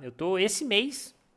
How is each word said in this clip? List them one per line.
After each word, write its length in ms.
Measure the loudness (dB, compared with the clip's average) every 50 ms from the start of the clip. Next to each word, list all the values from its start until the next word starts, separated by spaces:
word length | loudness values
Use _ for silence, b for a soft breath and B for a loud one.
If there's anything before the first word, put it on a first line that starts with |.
Eu 100 | -14 -14
tô, 280 | -8 -4 -2 0 2 2
esse 260 | 2 2 2 0 -2
mês, 500 | 2 2 2 2 2 -2 -8 -12 -14 -16 _ _ _ _